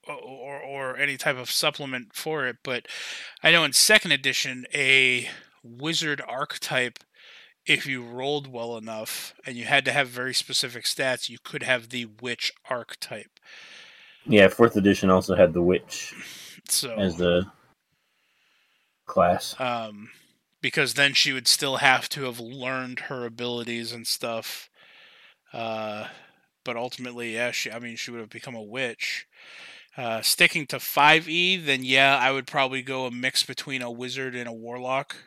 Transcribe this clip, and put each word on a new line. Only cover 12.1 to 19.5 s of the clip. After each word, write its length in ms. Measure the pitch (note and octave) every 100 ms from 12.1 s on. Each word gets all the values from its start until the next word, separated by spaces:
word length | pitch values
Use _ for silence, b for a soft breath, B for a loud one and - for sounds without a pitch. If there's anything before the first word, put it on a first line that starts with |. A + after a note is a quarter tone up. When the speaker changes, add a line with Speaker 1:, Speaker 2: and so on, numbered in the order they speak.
| G#2+
Speaker 1:
witch 300 | B2 A#2+ - - -
archetype. 720 | B2 A2 - - A2 - _ B B B B B B B B -
Speaker 2:
Yeah, 220 | G#2+ F#2+
fourth 280 | - A#2 G#2+
edition 360 | G2 F#2+ F#2+
also 240 | F#2 F2+ F2+
had 180 | F2
the 80 | E2+
witch 520 | F2 F2+ - - - - B B B B -
Speaker 1:
So, 280 | - C3 A2
Speaker 2:
as 200 | G2 E2
the 280 | F2 F2 F#2+ b b _ _ _ _ _ _ _ _ _ _ _ _ _ -
class. 540 | - F3 F#3 -